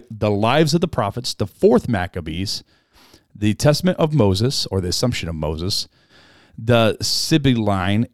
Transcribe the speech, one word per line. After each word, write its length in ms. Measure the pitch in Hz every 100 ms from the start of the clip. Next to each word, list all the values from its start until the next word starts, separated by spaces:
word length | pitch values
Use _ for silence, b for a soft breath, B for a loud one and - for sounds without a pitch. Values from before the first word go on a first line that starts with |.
| -
the 220 | 110 107
Lives 420 | 101 110 143 165
of 60 | 170
the 80 | 175
Prophets, 460 | - 101 120 -
the 120 | - 104
Fourth 420 | - 190 240 -
Maccabees, 720 | 104 87 90 80 85 98 - - b b b b b b -
the 180 | 104 104
Testament 420 | 147 147 180 175
of 140 | 160
Moses, 520 | 151 101 95 123 - -
or 120 | 95
the 80 | 90
Assumption 400 | - 123 - 85
of 80 | 80
Moses, 540 | 78 80 90 - - b b b b b b b
the 380 | 113 120 110 -
Sibylline 1040 | - - - 160 139 120 104 98 92 104 120